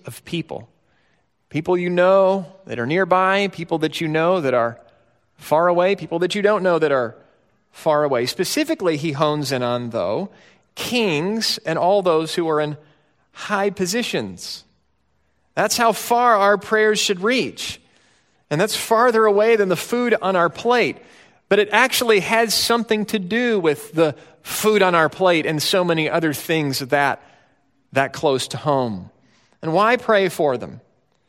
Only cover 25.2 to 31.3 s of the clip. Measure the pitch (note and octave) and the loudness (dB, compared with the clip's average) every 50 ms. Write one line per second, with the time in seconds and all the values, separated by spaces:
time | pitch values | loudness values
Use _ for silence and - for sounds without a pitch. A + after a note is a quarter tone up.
25.2 | F#3+ F#3 F3 D#3+ C#3+ C#3 D#3+ D3+ - - - F#3+ F3+ F3 E3 D#3+ D#3 D3 - E3+ | 2 2 2 2 0 0 -2 -2 -2 0 0 0 2 2 0 0 0 -2 -2 0
26.2 | E3 D#3 C#3+ - - - E3 D#3+ D3+ C#3 C3 - C#3 B2 D3 C#3+ C#3+ C3+ G#2+ - | 0 -2 -4 -4 -4 -4 -2 -2 -2 -2 -4 -6 -4 -2 0 0 2 0 -2 -4
27.2 | - - _ _ _ _ _ _ _ _ _ _ _ _ - C3+ C3+ C3 - - | -8 -18 _ _ _ _ _ _ _ _ _ _ _ _ -2 -2 -2 -2 -2 -2
28.2 | - D3+ C3+ C3 - - - - - D#3 C#3+ C3+ B2+ A#2 G#2 F2+ F#2 - - _ | 0 0 0 0 -2 -6 -10 -6 -2 0 0 0 0 -2 -4 -8 -10 -14 -20 _
29.2 | _ _ _ _ _ _ _ _ - D#3+ D#3 F#3 G#3 A#3 B3 A#3+ - - A3 G3 | _ _ _ _ _ _ _ _ -6 -2 0 2 2 2 2 0 0 2 2 2
30.2 | G3 F3 - - E3 C#3+ B2+ A2+ G2+ C#2+ - A#2 - _ _ _ _ _ _ _ | 2 0 0 0 0 0 0 -2 -6 -10 -14 -18 -20 _ _ _ _ _ _ _
31.2 | _ _ | _ _